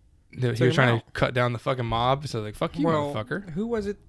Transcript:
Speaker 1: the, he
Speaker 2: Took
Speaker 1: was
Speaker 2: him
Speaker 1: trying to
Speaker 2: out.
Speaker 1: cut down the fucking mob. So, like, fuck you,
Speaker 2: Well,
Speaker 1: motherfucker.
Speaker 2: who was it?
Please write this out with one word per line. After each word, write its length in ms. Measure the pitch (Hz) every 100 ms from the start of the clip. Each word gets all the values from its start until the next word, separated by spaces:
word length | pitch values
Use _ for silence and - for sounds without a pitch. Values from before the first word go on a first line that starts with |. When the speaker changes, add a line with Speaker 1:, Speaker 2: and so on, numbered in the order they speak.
| _ _ _
Speaker 1:
the, 60 | -
he 40 |
Speaker 2:
Took 100 | 123
Speaker 1:
was 80 | 113
Speaker 2:
him 100 | 127
Speaker 1:
trying 260 | 143 123 113
to 60 |
Speaker 2:
out. 80 | -
Speaker 1:
cut 200 | - 131
down 200 | 123 123
the 60 | 117
fucking 260 | 139 127
mob. 420 | 117 113 123 139 147
So, 140 | 113
like, 140 | 107
fuck 220 | - 165 165
you, 80 |
Speaker 2:
Well, 280 | 165 156 143
Speaker 1:
motherfucker. 360 | 110 107 180 190
Speaker 2:
who 140 | 160 233
was 200 | 226 196
it? 100 | 202